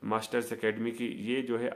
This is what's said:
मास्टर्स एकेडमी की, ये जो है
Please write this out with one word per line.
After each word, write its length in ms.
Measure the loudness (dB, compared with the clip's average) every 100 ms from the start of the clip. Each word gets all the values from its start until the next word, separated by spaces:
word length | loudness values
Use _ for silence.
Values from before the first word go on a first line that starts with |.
मास्टर्स 480 | 0 0 2 0 0
एकेडमी 380 | 0 2 2 -2
की, 160 | 0 -4 -2
ये 160 | 0 0
जो 160 | 2 0
है 160 | 0